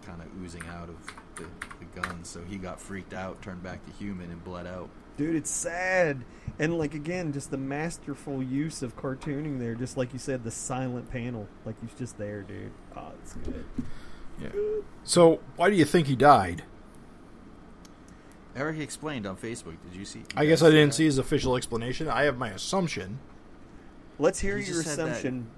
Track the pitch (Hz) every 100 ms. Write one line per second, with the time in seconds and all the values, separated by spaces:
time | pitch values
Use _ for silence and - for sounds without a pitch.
0 | - 85 82 95 90 85 82 87 85 85
1 | - - - - 85 90 - - 82 90
2 | 87 87 85 85 87 98 92 80 - 98
3 | 87 92 92 - 107 90 90 87 - -
4 | 101 92 87 85 90 90 87 92 85 -
5 | - - 151 165 - - 170 175 185 185
6 | 165 135 120 - - - 151 170 147 151
7 | 147 180 165 143 - 139 135 143 165 165
8 | - 139 - 135 131 135 156 - 123 -
9 | 139 131 - 143 156 131 117 117 127 -
10 | 123 127 - 131 113 - - 127 131 123
11 | - 127 120 117 101 - 110 110 117 -
12 | 123 - 104 104 95 98 101 - - -
13 | 78 82 - - - - - - - -
14 | - - - - - 403 427 427 - -
15 | - 170 165 156 - - 175 202 147 180
16 | 139 127 143 127 92 87 - - - -
17 | - - - - - - - - - -
18 | - - - - - 120 151 156 143 -
19 | 151 135 98 95 113 120 - 80 85 90
20 | 101 113 - - 151 160 165 156 147 139
21 | 160 135 - 143 127 127 - 117 120 127
22 | 156 117 147 123 120 95 - 190 170 -
23 | 95 123 - - - - - - - -
24 | - - 151 - 190 202 202 170 160 147
25 | 165 120 131 127 117